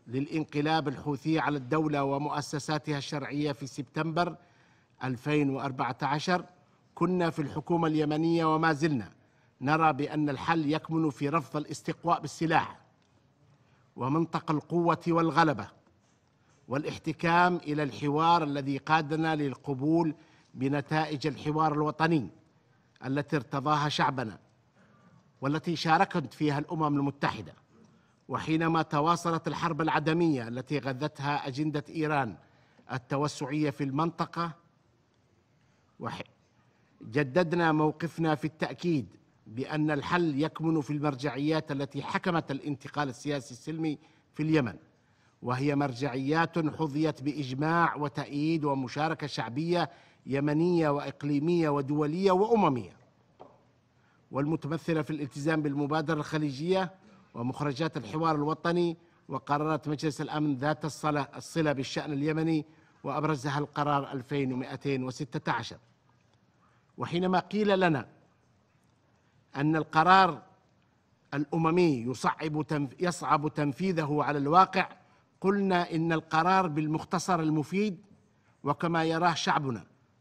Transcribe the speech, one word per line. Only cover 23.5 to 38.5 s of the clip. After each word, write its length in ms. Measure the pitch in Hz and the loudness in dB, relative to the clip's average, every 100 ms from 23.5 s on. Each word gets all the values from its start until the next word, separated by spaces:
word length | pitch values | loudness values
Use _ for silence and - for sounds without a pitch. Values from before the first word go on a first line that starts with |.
| 139 147 151 147 | -4 0 2 2
شعبنا 500 | - 151 135 110 87 - _ _ _ _ _ _ - _ _ | 0 0 0 -6 -8 -20 _ _ _ _ _ _ -20 _ _
والتي 360 | 135 156 175 160 | -2 -2 -2 -2
شاركت 580 | 165 202 196 175 131 | 4 4 4 2 -4
فيها 240 | - 151 143 | -2 0 0
الأمم 400 | 151 165 151 143 | -2 0 2 2
المتحدة. 560 | 139 135 165 - 98 - _ _ - _ _ _ - | 0 0 -2 -2 -10 -18 _ _ -20 _ _ _ -8
وحينما 540 | 123 151 160 165 165 | -6 0 0 2 2
تواصلت 680 | 156 147 156 175 170 160 170 | 2 2 2 2 0 -2 -4
الحرب 320 | - 175 156 | -4 -2 0
العدمية 680 | 160 151 151 165 170 135 117 | 0 2 2 4 4 2 -2
التي 300 | 123 127 147 | -8 -4 -4
غذتها 680 | 135 127 147 - 139 147 143 | -2 -4 -6 -4 -4 -4 -4
أجندة 380 | 127 156 147 - | -4 -2 -4 -6
إيران 480 | 160 151 147 120 82 - _ _ _ - | -4 0 0 0 -6 -18 _ _ _ -10
التوسعية 800 | 120 - 139 147 - 139 151 147 | -10 -4 -2 -2 -2 -6 -2 -2
في 140 | 143 | -2
المنطقة، 680 | 139 139 165 165 165 170 170 - _ _ _ _ _ _ _ _ _ _ _ _ _ - | -2 0 -2 -2 -6 -4 -6 -8 _ _ _ _ _ _ _ _ _ _ _ _ _ -12
وح-، 220 | - - - _ _ _ _ _ _ _ | -10 -10 -14 _ _ _ _ _ _ _
جددنا 680 | 113 127 139 180 170 170 165 | -4 -2 0 2 2 2 4
موقفنا 640 | 156 156 - 170 - 160 | 4 2 0 -6 -2 0
في 100 | 151 | 0
التأكيد 720 | 151 | -2